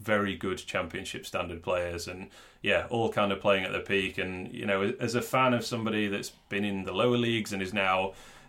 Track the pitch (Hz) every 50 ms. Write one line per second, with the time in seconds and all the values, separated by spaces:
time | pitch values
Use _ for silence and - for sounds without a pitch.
0 | - 110 107 104 101 98 92 85 - 95 90 - - - - 98 90 82 - 95
1 | 98 - - 90 - - - 92 90 87 87 85 - 92 90 90 87 87 87 85
2 | 82 90 90 90 98 - - - - - - _ - 107 98 85 - - 123 117
3 | 110 104 - 117 104 101 98 95 - 107 101 95 95 90 - 92 - - 101 98
4 | 95 92 90 - 92 92 92 92 92 - - - - 104 98 95 98 104 123 -
5 | 123 113 113 123 117 - - 131 131 127 123 117 110 - 123 117 110 110 107 107
6 | 107 101 98 101 - - - - _ - 104 101 101 104 98 98 95 92 87 95
7 | 113 123 120 120 120 117 117 113 104 98 101 98 95 92 101 104 98 95 95 95
8 | 95 95 - - - - - - -